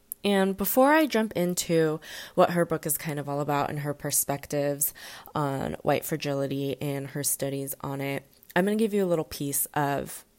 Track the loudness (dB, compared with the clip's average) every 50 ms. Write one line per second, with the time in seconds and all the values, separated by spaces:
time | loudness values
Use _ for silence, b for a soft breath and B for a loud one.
0 | _ _ -16 -2 0 2 4 4 4 2 2 -2 -2 2 4 6 6 8 8 6
1 | 4 4 2 0 0 0 0 0 0 0 0 -2 0 2 4 4 4 4 0 -4
2 | B B B B B B B 4 4 4 4 2 2 2 0 -4 -2 -4 -4 -4
3 | -4 -6 -6 -6 -4 -4 -4 -2 0 0 0 0 0 0 -2 -4 -4 -4 -4 -4
4 | -4 -2 0 0 0 0 -4 -6 -4 -4 -2 0 0 0 0 0 -2 -4 B B
5 | B B B B B B -2 -2 0 0 0 -2 -2 -4 -4 -2 2 2 2 2
6 | 2 -2 -4 -2 -2 -2 -2 -2 -2 -2 -2 -2 -2 -2 -2 -2 -4 -4 -4 -4
7 | -6 -6 -6 -4 -2 -2 -2 -2 -2 -4 -2 -4 -6 -6 -8 -8 -8 -6 -4 -4
8 | -4 -4 -4 -6 -8 _ _ _ _ -2 0 2 2 2 2 2 0 2 2 0
9 | 2 2 2 0 0 -4 -6 -6 -4 -4 -2 -2 -4 -2 0 0 0 2 0 -2
10 | -4 -6 -10 -14 -16 _ _